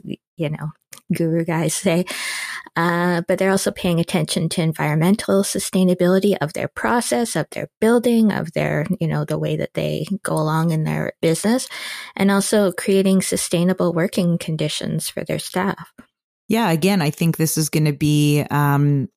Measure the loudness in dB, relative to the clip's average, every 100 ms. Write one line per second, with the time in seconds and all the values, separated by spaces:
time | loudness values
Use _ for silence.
0 | -10 -12 _ -6 -6 -4 -10 -12 _ -12
1 | -4 -2 0 0 0 0 0 0 0 0
2 | 0 -6 -8 -8 -8 -10 -8 -2 0 2
3 | 0 0 0 0 2 2 0 -2 0 0
4 | 0 0 0 -2 -2 0 -2 0 0 2
5 | 2 2 2 0 0 -4 -2 2 2 4
6 | 4 4 2 0 -2 -4 -6 -4 -2 0
7 | 0 -2 -2 -2 -4 -8 -12 -2 2 4
8 | 4 4 4 2 -4 -2 -2 -2 -2 -2
9 | -2 -2 -2 -4 -2 -4 -4 -4 -4 -4
10 | -4 -6 -4 -2 0 0 0 0 -2 -4
11 | -6 -2 0 0 0 0 -2 -12 -12 -14
12 | -10 -2 2 2 2 2 2 0 0 2
13 | 4 2 2 -2 -2 0 2 2 0 0
14 | -2 0 0 0 -2 -4 -4 -4 -6 -6
15 | -6 -8 -6 -6 -4 -4 -2 -4 -10 -20
16 | -20 _ _ _ -4 0 2 2 2 2
17 | 0 0 0 2 0 0 0 2 0 2
18 | 2 4 4 2 2 0 2 4 4 2
19 | 0